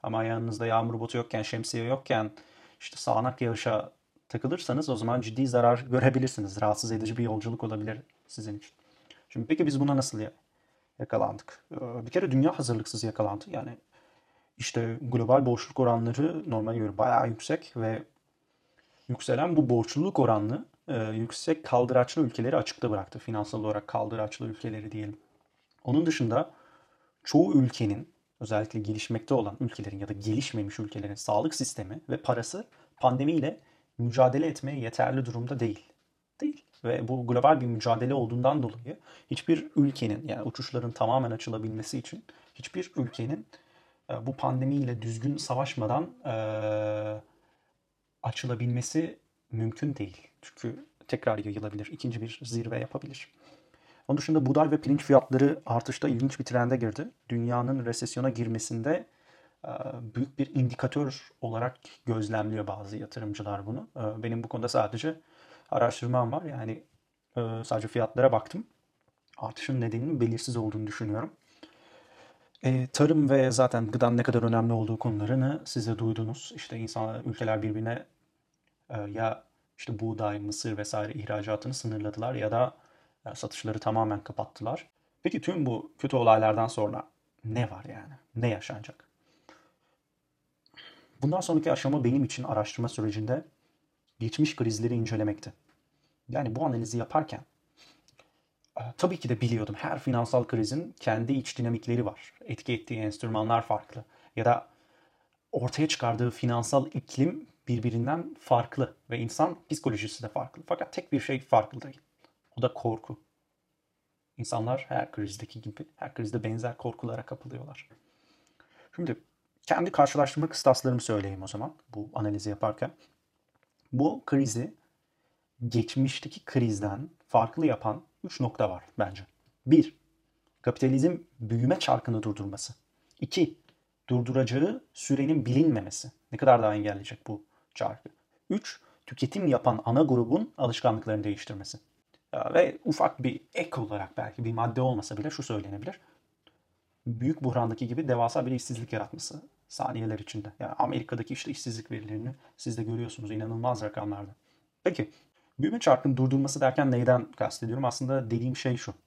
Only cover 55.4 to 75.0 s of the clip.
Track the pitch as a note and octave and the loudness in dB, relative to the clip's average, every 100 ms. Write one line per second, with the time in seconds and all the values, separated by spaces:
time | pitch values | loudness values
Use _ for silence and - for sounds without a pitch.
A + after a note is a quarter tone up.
55.4 | C#3+ D#3 - A#2 - B2+ D3 A#2+ C3+ - | 6 4 0 -2 0 -2 0 2 0 0
56.4 | A#2+ B2 B2 C3 A2+ G#2 F#3+ _ _ A#2+ | -2 0 2 2 0 -2 -8 _ _ -2
57.4 | A#2 A#2+ A#2+ C3+ A#2+ A#2 A#2+ - C3 A2+ | 0 0 0 -2 -2 -4 -4 0 -2 0
58.4 | A#2 A2+ - A#2 A#2+ E3+ - _ _ _ | -2 -2 -4 -2 0 0 -2 _ _ _
59.4 | _ _ - - - A#2+ A#2 A#2+ C3+ - | _ _ -12 -8 -8 -8 -8 -4 -4 -2
60.4 | C#4 C#3 B2 B2 C3 D3 C#3+ C3+ - _ | -2 2 2 2 -2 0 -2 -4 -16 _
61.4 | A#2 A2+ B2 - - - - A2+ G#2 A2 | -6 -2 -4 -6 -20 -12 -4 -2 0 -2
62.4 | G#2+ A2 G2+ G2+ G2+ G#2+ A2 - G#2+ G#2 | -2 -2 -4 -6 -8 -10 -10 -10 -8 -6
63.4 | G#2 G2+ G2+ B2+ A3 - A2 A2 A#2 A#2 | -6 -6 -6 -8 -10 -6 -6 -4 -4 -4
64.4 | A#2 A#2+ A#2+ B2+ G#2 A#2 D#3 D#3+ _ _ | -4 -4 0 2 2 0 -4 -6 _ _
65.4 | - - _ - A#2 - A#2+ B2+ A#2 C#3+ | -20 -20 _ 2 2 2 0 0 0 -2
66.4 | E3+ A#2+ A2+ A2 - _ _ _ _ - | -6 -8 -6 -8 -12 _ _ _ _ -4
67.4 | A2+ A2+ A2+ A2+ G#2+ A#2 A2 - C3 A#2 | -2 -4 -2 -2 0 0 0 6 6 6
68.4 | - F3+ A#3 _ _ _ _ _ _ - | 0 -10 -10 _ _ _ _ _ _ -10
69.4 | - - - C3 A#2 A2+ C3+ D3+ A2+ A2+ | -10 -8 -2 0 0 -2 -2 2 2 0
70.4 | - A#2 G#2+ G#2+ G#2+ - G#2+ G#2+ D#3 - | -2 -2 -2 -2 -6 -6 -4 -2 -4 -10
71.4 | _ _ - _ - - _ - - _ | _ _ -20 _ -20 -20 _ -20 -20 _
72.4 | _ _ C3 C3 B2+ - D3+ D#3 C#3+ C3+ | _ _ 0 2 0 4 6 6 6 6
73.4 | C3 A#2+ B2+ A#2 A2+ A#2 A#2+ A#2+ A#2+ A#2 | 6 6 4 4 0 4 4 4 4 4
74.4 | A2+ A#2 A#2 A2+ A2 A2 | 4 4 4 2 0 -2